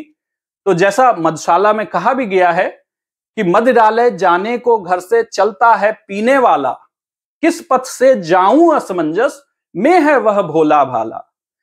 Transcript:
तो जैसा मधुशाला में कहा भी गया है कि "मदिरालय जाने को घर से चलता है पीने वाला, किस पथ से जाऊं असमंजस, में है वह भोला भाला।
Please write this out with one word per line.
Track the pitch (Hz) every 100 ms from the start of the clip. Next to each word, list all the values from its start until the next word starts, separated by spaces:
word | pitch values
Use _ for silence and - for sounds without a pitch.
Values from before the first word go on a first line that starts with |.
| 302 _ _ _ _ _ 196
तो |
जैसा | 170 196 - 254 -
मधुशाला | 160 156 - 170 214
में | 214 208
कहा | 175 208
भी | 262 220
गया | 185 180
है | 170 220 - _ _ _ _ _ -
कि |
"मदिरालय | 185 196 247 233 214 226 240
जाने | 185 180 175 214 240
को | 240 220
घर | 175 185
से | 180 233
चलता | 226 - 202 202 233 208
है | 208
पीने | 208 - 196 226 269
वाला, | 220 151 131 - _ _ _ _ _ _
किस | 339 -
पथ | - 262
से | 254 - 262 240
जाऊं | 165 185 190 285 339 277
असमंजस, | - 175 156 175 285 - _ _ _ 170
में | 269 359
है | 294 262
वह | 214 202
भोला | 170 156 151 151 131
भाला। | 120 113 - - _ _ _